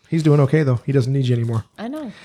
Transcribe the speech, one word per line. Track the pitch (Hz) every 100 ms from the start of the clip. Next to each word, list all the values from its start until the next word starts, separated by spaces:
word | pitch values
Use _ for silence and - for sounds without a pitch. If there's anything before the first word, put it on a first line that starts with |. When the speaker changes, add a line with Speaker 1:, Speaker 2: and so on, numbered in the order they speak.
| _
Speaker 1:
He's | 160
doing | 156 147
okay, | 135 156
though. | 139 120 -
He |
doesn't | 139 123
need | 139 123
you | 120
anymore. | 117 113 - -
Speaker 2:
I | 226
know. | 302 262 -